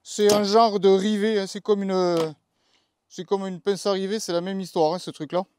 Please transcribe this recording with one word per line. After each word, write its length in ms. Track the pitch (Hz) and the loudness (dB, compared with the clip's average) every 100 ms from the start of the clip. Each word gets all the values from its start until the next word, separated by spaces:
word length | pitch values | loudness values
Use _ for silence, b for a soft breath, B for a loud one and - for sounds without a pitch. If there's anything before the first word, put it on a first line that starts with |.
C'est 300 | - - 208 | -10 0 4
un 140 | 208 202 | 4 4
genre 340 | 214 226 202 | 4 4 4
de 80 | 196 | 4
rivet, 520 | 190 202 214 214 214 | 4 2 0 0 0
hein. 60 | 196 | -4
C'est 140 | 202 | -8
comme 240 | - 202 | -2 -2
une, 500 | 196 185 180 170 160 147 _ _ _ _ _ _ _ | 0 0 2 0 -2 -6 _ _ _ _ _ _ _
c'est 160 | - 175 | -16 -4
comme 200 | 196 190 | -4 -4
une 140 | 180 | -6
pince 260 | 202 196 208 | -4 -2 -2
à 60 | |
rivet, 300 | 196 190 214 | -2 -4 -6
c'est 100 | - | -4
la 80 | 170 | -4
même 220 | 180 190 | -4 -6
histoire, 320 | 180 185 156 | -6 0 0
hein, 60 | 180 | 0
ce 120 | 180 | -10
truc-là. 320 | - 147 175 196 | -12 -6 -4 -6